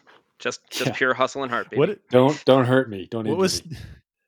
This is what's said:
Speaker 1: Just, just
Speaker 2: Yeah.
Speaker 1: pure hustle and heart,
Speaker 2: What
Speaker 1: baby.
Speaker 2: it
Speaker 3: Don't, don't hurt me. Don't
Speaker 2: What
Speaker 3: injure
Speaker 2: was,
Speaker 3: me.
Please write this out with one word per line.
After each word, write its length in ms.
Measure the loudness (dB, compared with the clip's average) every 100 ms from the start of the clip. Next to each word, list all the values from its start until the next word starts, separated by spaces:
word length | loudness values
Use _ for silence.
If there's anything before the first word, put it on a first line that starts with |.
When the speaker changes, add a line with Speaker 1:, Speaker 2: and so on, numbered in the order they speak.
| _ _ _ _
Speaker 1:
Just, 300 | -10 -10 _
just 200 | -6 -4
Speaker 2:
Yeah. 40 |
Speaker 1:
pure 200 | 0 0
hustle 280 | 0 -2 -4
and 80 | -6
heart, 180 | -6 -4
Speaker 2:
What 120 | -2 -2
Speaker 1:
baby. 60 |
Speaker 2:
it 160 | -2 _
Speaker 3:
Don't, 340 | 4 4 2
don't 220 | 4 4 4
hurt 240 | 2 0
me. 180 | -6 -8
Don't 100 | -6
Speaker 2:
What 60 | -4
Speaker 3:
injure 100 | 0
Speaker 2:
was, 240 | 0 -2
Speaker 3:
me. 140 | -8 -14 -16 -20 _ _